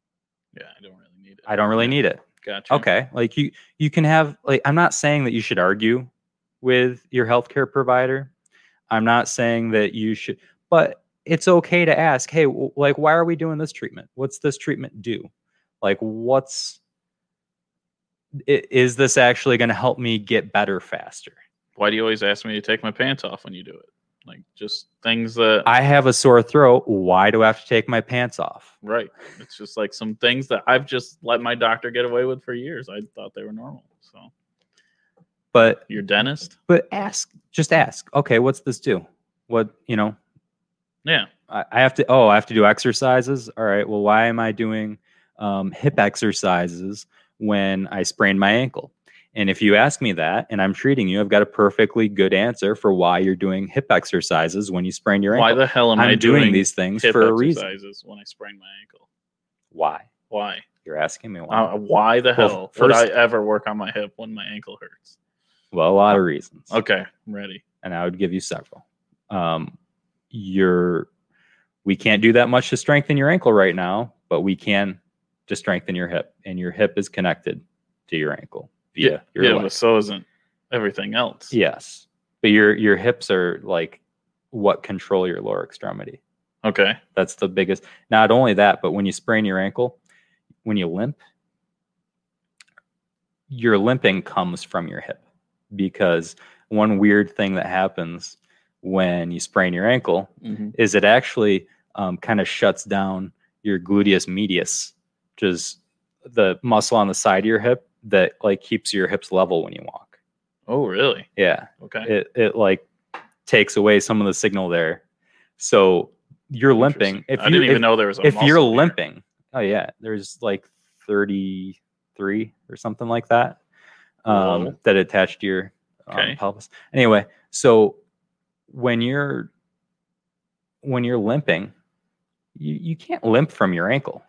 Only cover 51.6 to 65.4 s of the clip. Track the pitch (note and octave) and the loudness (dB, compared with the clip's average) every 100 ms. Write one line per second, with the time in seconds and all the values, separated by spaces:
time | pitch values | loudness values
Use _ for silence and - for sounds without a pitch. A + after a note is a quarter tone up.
51.6 | G2+ - G#2+ A2+ A2 G2 F#2+ F#2 A#2 A#2 | 2 2 0 0 -2 0 2 2 0 -2
52.6 | G2 G#2+ G#2 F#2 F2 F2+ F#2+ F2+ G2 F#2+ | -4 0 0 2 2 2 0 -2 -2 -4
53.6 | F#2+ - - F2+ - F#2 - D#2+ E2 G2 | -4 -4 0 0 0 -4 -2 -2 0 -4
54.6 | G2 F2+ F2+ - G#2+ G2+ G2 A#2+ A#2 B2 | -6 -6 -6 -4 -2 0 2 2 2 2
55.6 | C3+ B2+ A#2 A2 A#2 G#2+ A#2 C#3+ A2 G2 | 2 2 2 4 4 4 4 4 4 2
56.6 | F#2+ - F#2 G#2+ A2+ A2+ A2 A2+ D3 C#3+ | 0 -2 -4 0 2 4 4 4 2 0
57.6 | F#2+ G2 G2+ G2+ G2 G#2 G2+ - G#2 G2 | -6 -10 -16 -20 -20 -20 -20 -20 -20 -20
58.6 | G2 G2 G#2+ _ _ _ _ _ _ _ | _ -20 _ _ _ _ _ _ _ _
59.6 | _ D#2+ D#2 D2+ _ _ - G#2 G2+ F2 | _ -4 -4 -4 _ _ -10 -8 -8 -10
60.6 | - _ - D2+ D#2+ - A2 F2+ E2 G#2+ | -16 _ -12 -6 -6 -6 -14 -14 -4 -2
61.6 | A2 G#2 G#2 G#2 A2 A#2+ B2 A#2+ G#2 F#2+ | -2 -4 0 2 4 2 2 2 2 0
62.6 | F#2+ - B2+ A#2 A2+ A#2+ A#2 A#2 G#2 G#2+ | -8 0 4 4 2 2 0 0 -2 -2
63.6 | A2 G#2+ G#2 A2 G2+ - A2 G#2+ G2+ G#2 | -4 -8 -8 -8 -10 -12 -16 -14 -14 -16
64.6 | G2 G2 - _ _ _ _ _ | -18 -20 -20 _ _ _ _ _